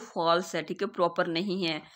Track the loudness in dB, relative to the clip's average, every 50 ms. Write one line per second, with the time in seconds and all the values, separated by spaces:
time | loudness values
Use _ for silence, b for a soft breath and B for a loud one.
0 | -6 -4 -4 0 2 4 4 4 2 0 -4 -4 -4 -4 -4 -4 -4 -4 0 2
1 | 0 2 2 0 0 0 0 -2 -2 -2 -2 -2 0 -2 -2 -4 B B B